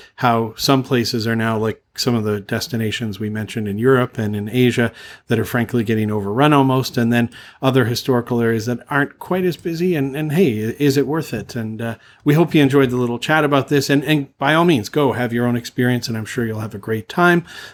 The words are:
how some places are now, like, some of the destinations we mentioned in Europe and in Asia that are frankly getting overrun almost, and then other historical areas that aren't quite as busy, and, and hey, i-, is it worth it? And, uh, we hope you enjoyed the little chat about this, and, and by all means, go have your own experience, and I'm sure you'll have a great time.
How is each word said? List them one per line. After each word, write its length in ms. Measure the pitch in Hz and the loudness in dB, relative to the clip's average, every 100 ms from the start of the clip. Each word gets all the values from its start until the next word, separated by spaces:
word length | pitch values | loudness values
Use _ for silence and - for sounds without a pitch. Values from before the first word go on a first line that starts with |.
| - - | -20 -2
how 380 | 123 117 113 - | 2 2 0 -4
some 260 | - 135 | 0 2
places 440 | 127 123 110 120 113 | 2 0 0 -2 -2
are 80 | |
now, 240 | 113 113 110 | -2 0 0
like, 240 | 110 104 _ - | -2 -4 _ -4
some 180 | 127 | -2
of 100 | 117 | 0
the 160 | 107 104 | 0 -4
destinations 800 | 98 113 - 117 110 - 113 98 | -4 -6 -4 -4 -4 -4 -6 -6
we 100 | 107 | -6
mentioned 380 | 110 104 117 107 | -6 -6 -6 -4
in 100 | 101 | 0
Europe 420 | 127 131 123 - | 4 4 2 -2
and 180 | 107 104 | -4 -4
in 120 | 104 | -4
Asia 440 | 123 123 117 117 - - - - | 2 2 4 0 -2 -20 -18 -2
that 120 | 117 | -2
are 60 | |
frankly 400 | 107 120 113 120 | 0 -2 0 -2
getting 260 | 107 110 107 | 0 0 0
overrun 420 | 107 98 113 147 | -2 -2 2 4
almost, 440 | 147 135 131 127 - | 4 4 0 -2 -2
and 160 | 117 | 0
then 160 | 120 117 - - - | 2 0 -4 -20 -4
other 260 | 131 131 117 | 0 2 2
historical 540 | 120 - 123 117 120 | -2 0 -2 0 -2
areas 260 | 117 113 107 | 0 0 -2
that 120 | 120 - | -6 -4
aren't 300 | 143 143 - | -2 -2 -6
quite 260 | - 185 | -6 -2
as 120 | 185 - | -2 -4
busy, 400 | 175 165 180 160 | -6 -4 -2 0
and, 180 | 135 | -2
and 180 | 139 156 | -4 -4
hey, 360 | 147 170 107 110 | 2 2 2 -4
i-, 80 | - | 0
is 180 | 143 135 | 2 2
it 100 | 127 | 0
worth 280 | 160 143 | -2 -4
it? 220 | 110 98 120 | -8 -8 -8
And, 260 | 110 110 | -8 -8
uh, 140 | 117 113 _ _ | -8 -10 _ _
we 100 | 143 | 2
hope 200 | 147 160 | 4 4
you 80 | 156 | 4
enjoyed 280 | 139 139 131 | 4 4 2
the 60 | 123 | 2
little 220 | 120 120 | -2 -2
chat 240 | - 156 | 0 2
about 260 | 147 143 131 | 4 2 2
this, 220 | 143 131 | 0 2
and, 140 | 143 | 0
and 320 | 147 156 135 - | 2 0 -2 -4
by 160 | 139 | 0
all 100 | 156 | 4
means, 240 | 175 139 104 | 4 2 0
go 240 | 151 135 | 0 0
have 200 | 113 120 | 0 -2
your 140 | 117 120 | 0 0
own 100 | 120 | -2
experience, 520 | - - 123 123 117 | -4 -2 0 0 -2
and 80 | 113 | -8
I'm 100 | 107 | -6
sure 200 | - 113 | -4 -4
you'll 140 | 107 | -4
have 140 | 107 | -8
a 40 | 104 | -10
great 300 | 110 113 - | -6 -6 -4
time. 360 | - 175 170 170 - - | 0 2 2 0 -16 -18